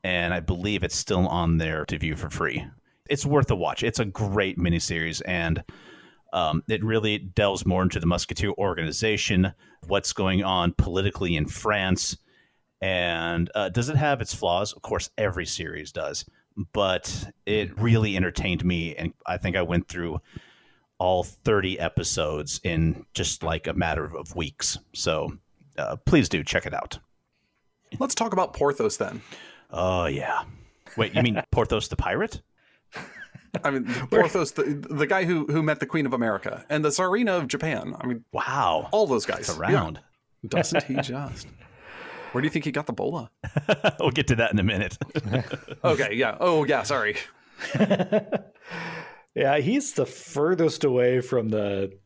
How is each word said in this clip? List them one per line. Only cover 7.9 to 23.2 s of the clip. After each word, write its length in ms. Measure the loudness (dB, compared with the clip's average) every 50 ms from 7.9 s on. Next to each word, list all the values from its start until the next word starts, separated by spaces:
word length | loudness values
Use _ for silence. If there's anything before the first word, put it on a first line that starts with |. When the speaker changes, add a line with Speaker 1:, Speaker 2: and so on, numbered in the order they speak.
| 0 2
Speaker 1:
the 60 | 2
Musketeer 460 | 2 2 2 -2 -4 -4 -2 -2 -2 0 0
organization, 920 | -2 -2 0 -2 -4 -4 -4 0 0 0 2 0 0 2 4 4 4 2 0 _ _ _ _ _ -4
what's 260 | 0 0 0 0 -2 -2
going 300 | 0 0 2 2 2 2
on 300 | 2 2 2 2 2 2
politically 640 | 2 0 2 2 2 0 0 0 0 -2 0 0
in 120 | 0 0
France. 720 | -2 -4 -4 0 0 0 2 2 2 2 0 0 -6 -6 -8 _ _ _ _ _ _ _ _ _ _ _ _
And, 680 | -2 0 0 2 0 0 0 -2 -2 -2 0 0 -2 0 0
uh, 140 | -2 -2 0
does 200 | 0 -2 -2 2
it 60 | 0
have 260 | 2 2 2 0 0
its 120 | -2 -8 -6
flaws? 380 | -2 0 0 2 2 0 -4 -6
Of 80 | -12 -6
course, 260 | -4 -4 -4 -4 -6 _
every 280 | -2 -2 0 0 -2 -6
series 460 | -6 -6 -6 -6 -8 -8 -10 -12 -10
does. 340 | -8 -8 -6 -6 -6 -8 -10 -12 _ _ _ _ _ -10 -10 -4 0
But 580 | 0 2 2 2 0 -2 -6 -8 -8 -10 -12 -14 _ _
it 320 | -2 0 0 0 -2 -2 0
really 360 | 4 4 6 6 4 2 2
entertained 460 | 0 0 0 0 -2 -2 0 -2 0 2
me, 300 | 0 0 0 -2 -4 -6
and 180 | -6 -8 -8 -8 _ _
I 120 | -6 -6
think 180 | -2 -2 -2 0
I 60 | 0 0
went 240 | 2 0 0 0
through 320 | _ -8 -6 -6 -4 -6 -8 _ _ -18 -18 -18 -18 _ _ _ _ _ _ _ _ _
all 260 | _ 2 2 2 2 0
thirty 560 | -4 -10 _ _ 2 4 4 2 0 -2 -2
episodes 800 | -4 -2 -2 -2 -2 -2 0 0 0 0 -2 -4 -4 -6 -8 -4 -2
in 420 | -2 2 2 2 2 2 -2 -8 _ _
just, 280 | -4